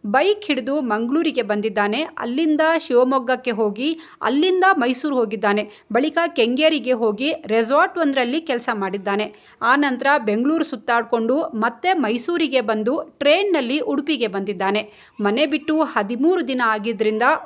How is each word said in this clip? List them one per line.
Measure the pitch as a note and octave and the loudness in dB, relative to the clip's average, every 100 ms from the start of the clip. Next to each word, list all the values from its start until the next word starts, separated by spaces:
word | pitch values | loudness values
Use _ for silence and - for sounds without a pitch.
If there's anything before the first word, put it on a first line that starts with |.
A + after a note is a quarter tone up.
| G3+ | -2
ಬೈಕ್ | B3 F4+ G#4 | 2 2 0
ಹಿಡಿದು | - C#4 A#3+ D4 | -2 -4 -2 -2
ಮಂಗಳೂರಿಗೆ | B3+ G#3+ A#3 C#4+ E4 B3+ | -2 -2 0 0 0 -2
ಬಂದಿದ್ದಾನೆ. | G#3 G#3 G#3+ G3+ G#3 A#3 | -2 -2 -2 0 0 -2
ಅಲ್ಲಿಂದ | D#4+ - A#3+ B3+ E4 D4+ D#4 E4 | -4 -6 -4 -2 0 2 2 0
ಶಿವಮೊಗ್ಗಕ್ಕೆ | D#4+ A#3+ B3+ C4+ B3 B3+ B3 | 2 2 4 2 0 -2 -2
ಹೋಗಿ | A3 G#3+ G3+ C#4 D#4+ - - | -2 -2 -2 -4 -4 -10 -6
ಅಲ್ಲಿಂದ | - C4+ F#4 F#4 F#4 | -2 2 2 4 4
ಮೈಸೂರು | F#4+ B3 B3+ D4+ C4 | 4 2 0 -2 0
ಹೋಗಿದ್ದಾನೆ. | A3 G#3 G#3 G#3 G#3 - - | -2 0 0 0 -2 -10 -4
ಬಳಿಕ | A3+ D4+ D4+ E4+ | 0 0 0 0
ಕೆಂಗೇರಿಗೆ | E4 A#3 B3+ D#4 D#4 A#3 | 2 0 2 2 2 0
ಹೋಗಿ | B3 A3+ G#3 C#4 C#4 - | 0 0 0 -2 -4 0
ರೆಸಾರ್ಟ್ | A3 A3 C#4+ F#4 - | 0 2 2 2 2
ಒಂದರಲ್ಲಿ | D#4 C4+ A#3+ C#4+ | 0 0 0 -2
ಕೆಲಸ | D#4+ B3 A#3+ | -2 -4 -4
ಮಾಡಿದ್ದಾನೆ. | A3 G3 G3+ F#3+ G3+ G#3+ - - - | -4 -4 -4 -2 -2 -4 -8 -20 -4
ಆ | A#3 C#4 | 2 4
ನಂತರ | C#4+ B3 C4+ D4 | 2 0 2 2
ಬೆಂಗಳೂರು | G#3+ G#3 B3+ E4 | 2 0 2 0
ಸುತ್ತಾಡ್ಕೊಂಡು | - A#3+ - A#3 A#3 A#3 A3+ C4+ | -2 -4 -2 -2 0 0 0 0
ಮತ್ತೆ | E4 A3+ A3+ A#3+ F4+ | -2 -2 -4 -2 0
ಮೈಸೂರಿಗೆ | F#4 A3+ A#3+ A#3+ F4 D#4 C4 | 0 0 -2 -2 -2 0 0
ಬಂದು | A3+ A3 G#3+ D4+ - - | 0 0 0 -2 -4 -2
ಟ್ರೈನ್‌ನಲ್ಲಿ | C#4+ E4 G4+ E4 A#3+ C#4+ | 2 4 2 0 0 -2
ಉಡುಪಿಗೆ | - C#4+ D4 D4 A3+ | -2 -2 -2 -2 -2
ಬಂದಿದ್ದಾನೆ. | G3 F#3+ F#3 G3 G#3 G#3+ - - - | -4 -6 -2 -2 -2 -4 -12 -18 -4
ಮನೆ | G3+ A3 D4+ | -2 2 0
ಬಿಟ್ಟು | D4+ - D#4 | 0 -2 0
ಹದಿಮೂರು | D#4 A#3 G3+ A#3+ D4 F#4 C4+ | 0 0 -2 0 2 2 0
ದಿನ | B3+ | 0
ಆಗಿದ್ರಿಂದ | A#3 G#3+ G#3 A3 G#3+ G#3+ B3 D#4 | 0 0 -2 -2 0 2 2 2